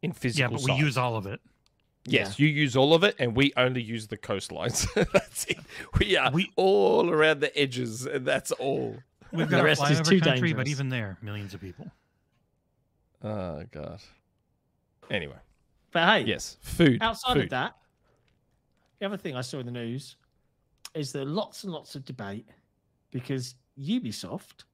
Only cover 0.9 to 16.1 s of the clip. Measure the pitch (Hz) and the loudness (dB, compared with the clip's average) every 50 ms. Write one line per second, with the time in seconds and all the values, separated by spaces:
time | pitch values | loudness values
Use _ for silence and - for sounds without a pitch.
0.9 | 123 127 127 123 117 110 98 98 107 - _ _ _ _ _ _ _ _ _ _ | 2 0 0 0 -2 -4 -6 -6 -10 -10 _ _ _ _ _ _ _ _ _ _
1.9 | _ _ _ - 135 120 - - - - 143 151 151 143 151 139 113 131 131 143 | _ _ _ 0 0 0 0 0 0 2 2 2 4 2 0 2 4 4 6 6
2.9 | 160 165 175 208 202 - 139 120 110 120 139 143 - - 127 127 127 127 117 107 | 6 6 6 4 2 2 -2 0 2 4 4 4 4 4 2 2 2 -2 -4 -4
3.9 | 117 113 107 107 - 104 - - 113 95 - - - 76 82 120 127 - - - | -6 -8 -8 -8 -10 -12 -6 -4 -4 -4 -4 -6 -8 -4 -4 -2 -2 -2 -4 -2
4.9 | - - 180 - - 196 - - - - - - - - - - - - - - | 0 0 0 4 2 0 0 0 -8 -8 -4 -4 -6 -6 -6 -20 -18 -18 -18 -2
5.9 | - - 196 208 185 160 131 127 123 165 196 - _ - 185 190 196 202 196 185 | 0 0 2 2 2 2 2 2 2 0 -2 0 _ 2 2 4 4 6 4 4
6.9 | 185 - 160 170 165 156 156 156 156 143 139 143 - 147 143 135 123 123 127 120 | 4 4 4 2 4 4 4 4 4 4 0 -2 2 0 0 0 0 -4 -4 -4
7.9 | 107 117 127 139 139 139 131 139 139 - - - - - - 139 135 135 127 117 | -6 -8 -8 -6 -6 -4 0 0 0 0 0 -4 -6 -4 -2 -2 -2 -2 -2 -4
8.9 | 107 - - _ _ _ - - - 165 160 156 175 175 175 160 151 - 143 143 | -6 -10 -16 _ _ _ -20 -10 -4 -2 0 2 4 4 6 4 4 4 4 4
9.9 | 151 160 160 156 190 190 160 165 131 127 127 170 156 127 131 135 147 131 139 131 | 4 4 4 6 6 6 6 4 2 2 2 0 0 0 -2 -4 -2 -4 -4 -4
10.9 | 127 123 110 98 95 - - 101 101 107 101 98 92 92 - 95 87 - - - | -2 -4 -4 -6 -8 -10 -10 -10 -8 -8 -8 -10 -12 -12 -14 -14 -14 -14 -16 -18
11.9 | - _ _ _ _ _ _ _ _ _ _ _ _ _ _ _ _ _ _ _ | -18 _ _ _ _ _ _ _ _ _ _ _ _ _ _ _ _ _ _ _
12.9 | _ _ _ _ _ _ - 107 107 104 92 90 80 73 82 - - 78 73 80 | _ _ _ _ _ _ -10 -8 -8 -6 -6 -8 -8 -10 -12 -12 -12 -12 -12 -12
13.9 | 82 92 - - _ _ _ _ _ _ _ _ _ _ _ _ _ _ _ _ | -12 -14 -18 -20 _ _ _ _ _ _ _ _ _ _ _ _ _ _ _ _
14.9 | _ _ - - - 101 82 71 65 - - _ _ _ _ _ _ _ _ _ | _ _ -14 -6 -6 -6 -6 -6 -12 -18 -20 _ _ _ _ _ _ _ _ _
15.9 | _ 175 165 180 | _ 2 4 4